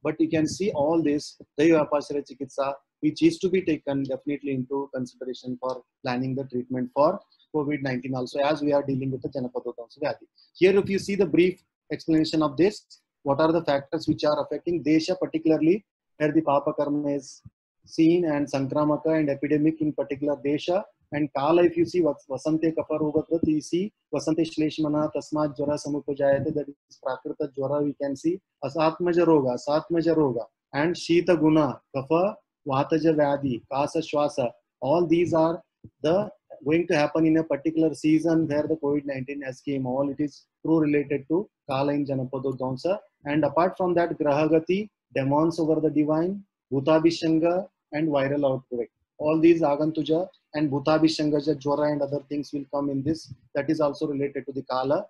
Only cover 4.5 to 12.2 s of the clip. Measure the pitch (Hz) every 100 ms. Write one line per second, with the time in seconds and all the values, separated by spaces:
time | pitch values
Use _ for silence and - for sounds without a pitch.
4.5 | 135 123 139 139 131 123 _ 127 123 127
5.5 | 123 127 123 _ _ 131 123 131 131 135
6.5 | 123 123 127 123 - 151 196 _ _ _
7.5 | 151 143 147 135 123 131 131 123 143 139
8.5 | 151 147 147 139 135 135 131 151 139 123
9.5 | 123 120 120 117 - 147 117 - _ _
10.5 | - 180 196 - 196 - 196 185 151 180
11.5 | 180 _ _ _ 151 - 156